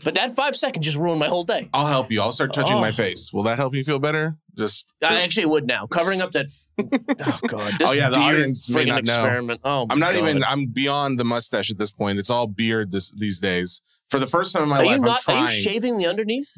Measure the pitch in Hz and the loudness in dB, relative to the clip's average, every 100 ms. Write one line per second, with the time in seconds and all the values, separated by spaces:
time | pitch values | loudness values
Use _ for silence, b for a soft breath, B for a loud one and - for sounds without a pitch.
0 | 190 165 247 240 285 277 269 165 151 147 | -2 0 0 0 -2 0 -2 -2 -2 0
1 | 170 160 151 180 170 180 - 139 147 135 | 0 0 0 0 0 -4 -2 0 2 0
2 | 117 107 107 - 135 143 147 208 - 120 | 0 0 0 0 -2 0 2 2 2 0
3 | 98 90 - 101 110 117 135 135 135 139 | 0 0 -4 -2 -2 0 -2 -2 -2 0
4 | 151 156 156 156 _ - 107 - - - | 0 0 -2 -6 _ -6 -2 -2 -4 -2
5 | 156 170 180 190 160 156 123 120 208 175 | 0 2 2 2 2 2 2 -2 -2 0
6 | 175 190 180 143 143 - - - - 262 | 2 2 0 -2 -2 -6 -8 -6 -2 -2
7 | - - - - 240 104 104 - 139 143 | -2 -4 -2 -2 -4 -4 -4 0 2 4
8 | 135 127 147 151 135 131 - 151 139 120 | 2 2 4 2 2 0 0 2 2 0
9 | 117 120 123 123 120 120 135 139 117 139 | 2 2 2 0 -4 -4 -2 0 2 2
10 | 170 185 160 139 131 143 127 117 139 143 | 2 2 2 2 0 -2 -2 -2 0 0
11 | 139 123 117 117 - 110 95 104 104 - | 0 0 0 0 0 -2 -2 -4 -6 -4
12 | 101 101 98 120 113 98 113 110 101 95 | -2 -2 0 0 -2 -2 0 0 -2 -4
13 | - 101 104 92 98 90 90 - _ _ | -4 -4 -4 -2 0 0 0 -4 _ _
14 | - 135 131 175 190 180 147 139 175 269 | -4 -2 2 0 0 0 2 4 4 4
15 | 240 247 - - - 208 196 214 247 226 | 2 0 2 2 2 2 0 0 -2 0
16 | 170 202 214 247 285 | 0 0 -2 -4 -6